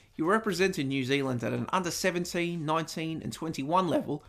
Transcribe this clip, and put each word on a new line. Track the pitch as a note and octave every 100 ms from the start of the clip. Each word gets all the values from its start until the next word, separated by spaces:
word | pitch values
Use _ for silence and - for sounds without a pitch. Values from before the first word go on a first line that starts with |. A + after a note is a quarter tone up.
| -
he | -
represented | D#3+ A3 A3 E3+ F#3+ F3+ C3+
New | C#3 B2
Zealand | C#3 C3+ A#2+
at | A#2
an | B2 -
under | F#3 F3
seventeen, | - F#3+ F3 F3 F3 E3+ E3+ D3+
nineteen | D#3+ D#3 F3 D#3+ D#3+
and | -
twenty-one | - D#3+ - C3+ F3+ F3
level | C#4+ - D3